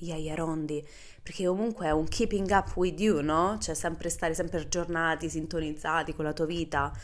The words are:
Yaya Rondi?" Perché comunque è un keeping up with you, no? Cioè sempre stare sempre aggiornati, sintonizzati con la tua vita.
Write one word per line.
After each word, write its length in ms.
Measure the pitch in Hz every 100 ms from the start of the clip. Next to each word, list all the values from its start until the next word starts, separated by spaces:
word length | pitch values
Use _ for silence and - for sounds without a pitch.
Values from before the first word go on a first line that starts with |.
Yaya 340 | 170 156 156
Rondi?" 500 | 160 165 160 151 147 143 - - -
Perché 240 | - - 180
comunque 400 | 190 233 220 160
è 60 |
un 160 | 156 165
keeping 420 | - 220 202 190
up 220 | 196 -
with 240 | 185 180 160
you, 220 | 214 151
no? 380 | 151 160 190 214
Cioè 160 | - 156
sempre 320 | 175 165 170
stare 260 | - 165
sempre 240 | 160 170 170
aggiornati, 720 | 147 180 170 165 165 156 165
sintonizzati 880 | 160 156 165 156 151 156 160 156 151
con 80 |
la 80 | 151
tua 140 | 151 160
vita. 460 | 170 156 143 143 -